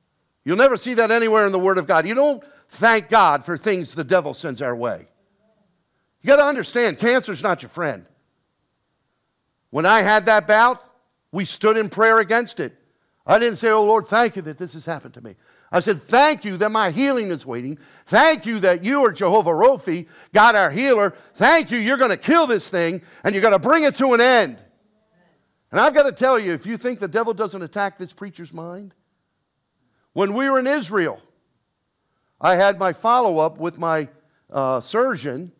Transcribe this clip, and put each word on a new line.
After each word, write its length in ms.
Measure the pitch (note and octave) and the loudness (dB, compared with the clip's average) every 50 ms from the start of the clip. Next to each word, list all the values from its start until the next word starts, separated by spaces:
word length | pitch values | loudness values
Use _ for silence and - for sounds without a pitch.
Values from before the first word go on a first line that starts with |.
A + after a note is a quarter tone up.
| _ _ _ _ _ _ _ _ _ | _ _ _ _ _ _ _ _ _
You'll 120 | C#3 F3 | -4 2
never 200 | G#3 C4 C4+ B3 | 2 4 2 2
see 180 | - - B3 B3 | 0 -4 -2 0
that 160 | A3+ A3+ G#3+ | 0 2 2
anywhere 360 | A3+ A#3 A3+ A3 G#3+ A3 G#3 | 2 0 2 2 2 2 2
in 60 | G3 F#3+ | 2 0
the 60 | F3+ | 0
Word 200 | F#3 F#3+ F#3+ F#3 | 0 0 0 0
of 80 | D#3 | 0
God. 200 | C#3+ F3+ D#3+ D#3+ | 0 0 0 0
You 80 | G3 A3+ | 0 0
don't 280 | C4 C#4+ D4+ C#4 G3+ - - _ _ _ _ | 0 0 0 0 -4 -8 -18 _ _ _ _
thank 420 | - - G3+ A#3 A3+ A3 G#3+ - | -4 0 2 2 2 2 0 2
God 340 | A3 A3 F#3+ D#3+ C#3+ C#3 - | 2 4 4 4 2 0 -2
for 140 | - F3 C#3+ | -6 -10 -6
things 360 | - G#3+ G3 F3+ D#3+ - - | -4 -4 -4 -4 -6 -8 -10
the 100 | E3 D3 | -10 -4
devil 280 | B2+ F#3+ F3+ D3 D3 B2+ | 0 0 0 0 -2 -8
sends 300 | - - D#3 B2 A2 C#3+ | -10 -10 -12 -10 -8 -8
our 120 | B2 A#2+ | -8 -6
way. 340 | A#2 A#2+ A#2 G2 E2+ - _ _ _ _ _ _ _ _ _ _ _ _ _ _ _ _ _ _ _ _ _ _ _ | -6 -6 -8 -8 -10 -12 _ _ _ _ _ _ _ _ _ _ _ _ _ _ _ _ _ _ _ _ _ _ _
You 80 | - G#3 | 2 4
gotta 160 | C#4+ C#4+ C#4+ | 4 4 4
understand, 540 | C#4+ D4 B3+ F3+ - - A#3+ A#3+ A3 G3+ - | 2 0 -4 -6 -6 -4 -2 -2 -2 -2 -2
cancer's 440 | G#3+ A#3 B3+ B3+ B3 A3 F#3 B2+ E3 | 0 0 0 0 -2 -4 -8 -6 -4
not 200 | G3+ F3 - B2 | -4 -4 -4 -8
your 60 | A2+ | -12
friend. 380 | - E3+ E3+ D3 A2+ F#2 - _ _ _ _ _ _ _ _ _ _ _ _ _ _ _ _ _ _ _ _ _ _ _ _ _ _ _ _ _ _ _ _ _ | -12 -8 -6 -6 -8 -8 -14 _ _ _ _ _ _ _ _ _ _ _ _ _ _ _ _ _ _ _ _ _ _ _ _ _ _ _ _ _ _ _ _ _
When 160 | A#2 D3 D#3+ | -4 -2 2
I 160 | F#3+ A3 A3 F#3 | 4 4 4 4
had 240 | G3+ G#3+ G#3+ F3+ | 2 2 2 2
that 200 | A3+ G#3+ G#3 G#3 | 2 2 2 2
bout, 360 | - G#3+ A3 A#3 B3 B3+ - - _ _ _ _ _ _ _ _ _ | 2 4 4 4 4 2 -2 -8 _ _ _ _ _ _ _ _ _
we 140 | - F#3+ F#3+ | -8 -8 -8
stood 320 | - - - - G#3+ A3 | -8 -6 -2 0 0 0
in 140 | A3+ G#3+ F#3 | 0 -2 -4
prayer 280 | - F#3+ A3 A3+ A3+ A3+ | -2 0 2 4 4 4
against 420 | G#3+ E3+ A3 A#3 A#3+ - - - | 2 2 0 -2 -2 -4 -8 -10
it. 140 | D3 A#2+ - _ _ _ _ _ _ _ _ _ _ | -10 -10 -12 _ _ _ _ _ _ _ _ _ _
I 120 | - F3+ A3+ | 2 2 2
didn't 180 | A#3+ A#3+ G3+ | 2 0 -2
say, 120 | - A3+ A3+ | -2 0 0
"Oh, 160 | A3 A3 G#3 | 2 2 2
Lord, 240 | G#3 A3 A3 - - | 2 2 0 0 0
thank 280 | G3+ A3+ A#3+ A3+ - | 0 0 0 0 -2
you 60 | G3 D#3 | -8 -12
that 140 | D#3 D3 | -12 -12
this 160 | C#3 F3+ D3+ C3+ | -12 -14 -14 -14
has 140 | D#3+ - | -14 -12
happened 280 | E3+ E3 C#3 - B2 - | -12 -12 -12 -14 -18 -20
to 60 | A#2 | -20
me." 160 | A#2 G#2+ F#2+ _ _ _ _ _ _ _ | -20 -20 -20 _ _ _ _ _ _ _
I 100 | - F3+ | -2 -2
said, 220 | E3+ G#3 G3 D#3 - | 0 0 -2 -4 -4
"Thank 440 | - A3 B3+ C#4+ D#4 D4+ G3 - | 0 2 4 4 4 2 -2 -6
you 100 | G#3 F#3 | -10 -6
that 140 | F3 G#3+ G#3+ | -4 -4 -2
my 200 | A3 A3 G#3 F3+ | 0 -2 -2 -2
healing 400 | D3 G#3 C4+ C#4 C4+ A#3+ G#3+ F#3+ | -2 -2 -2 -2 -2 -2 -4 -6
is 140 | E3+ C#3 - | -8 -10 -10
waiting. 340 | C3 A#2 A#2+ B2 C3+ D3+ - _ _ _ _ _ | -10 -10 -10 -10 -10 -12 -14 _ _ _ _ _
Thank 400 | - F3+ A3+ D4 D#4+ D#4 A#3 - | 0 2 4 4 4 2 0 -4
you 120 | A3+ A3+ G#3 | -8 -6 0
that 220 | F3+ F#3 F3+ E3+ F3+ | 0 0 0 0 -2
you 220 | A3 C#4 C#4+ C4 | -2 0 0 0
are 80 | A3 D#3+ | 0 0
Jehovah 380 | - G3 E3+ G3 A3 E3+ E3+ | 0 0 2 2 2 2 0
Rophi, 580 | E3 D#3 G#3 C4 C#4 F#3+ - F#3 D#3+ F3 D#3+ - _ - - _ - | 2 2 4 2 2 0 -2 -6 -8 -8 -8 -12 _ -20 -14 _ 2
God 220 | G#3 G#3+ A#3+ A3 | 4 6 6 6
our 160 | G#3 F#3 D3+ | 4 2 0
healer. 440 | C#3 G#3 C4 C#4 B3 G#3+ G3+ F#3+ - - - _ _ | 0 -2 0 2 2 2 2 0 -2 -6 -16 _ _
Thank 360 | - G#3 C4 E4 E4 G#3 - | 0 2 4 4 2 2 -2
you, 60 | A3+ | -4
you're 220 | A#3+ G#3 A#3 C#4 B3 | -4 -2 -2 0 0
gonna 180 | C4 A3+ F#3 | 0 0 -2
kill 300 | - - - D#4 E4+ D#4+ | -2 0 2 2 2 2
this 240 | B3+ A#3 F3 - - | 2 0 -4 -4 -4
thing, 320 | F#3+ F3 E3+ E3 F#3 E3+ - _ _ - - | -4 -2 -2 -2 -4 -6 -10 _ _ -8 -6
and 120 | F#3+ G3+ | -4 -2
you're 80 | G3 G3+ | 0 2
gonna 160 | A3+ G3+ F3+ | 2 2 2
bring 260 | E3 A#3+ D#4+ E4 D4+ | 2 2 2 2 2
it 120 | C#4 - | 0 0
to 180 | - C4+ C4 A#3+ | 0 0 2 4
an 60 | A#3 A#3+ | 4 4
end." 360 | C4 B3+ A#3 F#3+ C3+ A#2 - _ _ _ _ _ _ _ _ _ _ _ _ _ _ _ _ _ _ _ _ _ _ | 4 4 4 2 0 -4 -12 _ _ _ _ _ _ _ _ _ _ _ _ _ _ _ _ _ _ _ _ _ _
And 80 | - F#3+ | 0 0
I've 140 | A#3+ D4+ C4 | 2 4 4
gotta 200 | D4 C#4+ C4+ - | 4 2 2 0
tell 260 | - B3 C4 C4 A3+ | 0 0 2 2 0
you, 140 | G#3 F3+ E3+ | 0 -2 -6
if 100 | D3+ - | -6 -8
you 140 | G3+ A#3 - | -10 -10 -8
think 200 | - B3 B3+ - | -8 -8 -8 -6
the 100 | G3 F3 | -8 -6
devil 260 | D3 A3 A#3 A#3 A3 | -4 -4 -2 -4 -4
doesn't 260 | F3+ A3 F#3+ G3 F#3+ | -4 -6 -8 -8 -10
attack 380 | F3 D3+ - G3+ G3+ G3 - - | -14 -10 -6 -6 -6 -6 -6 -10
this 160 | F#3 - - | -16 -18 -16
preacher's 400 | _ G3+ G3+ - - E3+ C#3+ E3 | _ -18 -18 -16 -18 -20 -18 -16
mind, 400 | D#3+ E3 E3+ F3 G3 G#3 F#3 _ _ _ _ _ _ _ _ _ _ _ _ _ _ _ _ _ _ _ _ _ _ _ _ _ | -16 -16 -16 -16 -18 -20 -20 _ _ _ _ _ _ _ _ _ _ _ _ _ _ _ _ _ _ _ _ _ _ _ _ _
when 180 | D#3+ G3+ G3 G3+ | -4 -4 -2 -2
we 160 | B3 C4+ C#4 | -2 -2 0
were 100 | C4+ C4 | 0 0
in 80 | B3 | 0
Israel, 540 | C4 C#4+ D4+ G#3+ D#3+ G#3+ G3 E3+ C#3+ G2+ - _ _ _ _ _ _ _ _ _ _ _ _ _ _ _ _ _ _ _ _ _ _ _ _ | 0 -2 -4 -4 -4 -4 -4 -4 -4 -6 -10 _ _ _ _ _ _ _ _ _ _ _ _ _ _ _ _ _ _ _ _ _ _ _ _
I 160 | - E3+ F#3 | 0 2 2
had 220 | F3 G3 G3+ G3+ E3+ | 4 2 2 0 0
my 160 | G3 F#3 - | -2 -4 -4
follow-up 640 | - - A3+ A#3+ B3+ A#3+ G3+ E3+ D#3 D#3 E3 D#3+ - | -2 -2 0 0 2 0 0 0 0 -2 -2 -4 -6
with 200 | D#3+ E3+ E3+ - | -10 -10 -8 -6
my, 300 | E3+ E3 D#3+ D#3 D3 C3 _ _ _ _ _ _ _ _ | -4 -4 -4 -4 -6 -8 _ _ _ _ _ _ _ _
uh, 320 | - C#3 C3+ C3 C3 B2 | -6 -4 -2 -2 -2 -4
surgeon 720 | - - - A3+ B3+ C4+ A3+ C3+ B2+ D3 A#2+ C#3 F3+ F3 - | -6 -4 -2 -2 -2 -2 -2 -6 -8 -10 -10 -12 -14 -16 -20